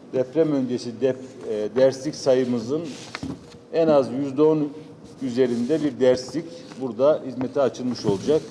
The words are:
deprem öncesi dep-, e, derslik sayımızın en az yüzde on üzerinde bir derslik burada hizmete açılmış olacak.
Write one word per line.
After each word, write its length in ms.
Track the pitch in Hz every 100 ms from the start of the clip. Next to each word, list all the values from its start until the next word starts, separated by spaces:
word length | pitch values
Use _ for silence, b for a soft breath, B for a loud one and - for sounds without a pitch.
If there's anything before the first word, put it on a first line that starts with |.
| -
deprem 400 | 127 127 156 156
öncesi 480 | 139 127 120 123 110
dep-, 160 | 131 127 - - -
e, 180 | 107 104 113
derslik 380 | 135 131 151
sayımızın 680 | 147 139 131 120 120 110 151 160 123 - - - - - - -
en 160 | 156 160
az 240 | 143 120
yüzde 300 | 127 139 131
on 260 | 156 156 147 - - - - -
üzerinde 600 | 135 120 127 120 120 160
bir 160 | 147 120
derslik 440 | 127 127 - 160 - - - -
burada 420 | 131 107 139 - 135
hizmete 340 | 127 123 143
açılmış 460 | 127 - 127 113 110
olacak. 360 | 95 110 156 -